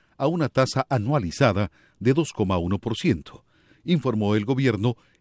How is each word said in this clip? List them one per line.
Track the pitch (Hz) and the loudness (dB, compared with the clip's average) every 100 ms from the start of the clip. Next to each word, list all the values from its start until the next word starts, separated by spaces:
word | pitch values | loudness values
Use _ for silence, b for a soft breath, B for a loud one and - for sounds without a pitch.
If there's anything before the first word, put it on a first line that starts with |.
| b b | b b
a | 139 | -2
una | 175 135 | 0 -2
tasa | - 131 135 - | 0 0 0 -2
anualizada | 131 104 147 107 - 131 95 107 b b b | -2 0 -2 -2 2 2 2 -2 b b b
de | 113 | 0
dos | 139 156 | 2 0
coma | - 95 90 | -2 -2 0
uno | 87 98 | 0 -2
por | 117 110 | -4 -2
ciento, | 175 87 - - _ b b b | 0 -2 -4 -20 _ b b b
informó | - 175 127 110 104 107 | -2 0 0 0 2 2
el | |
gobierno | 104 131 135 107 120 117 b b | 0 0 2 2 0 -2 b b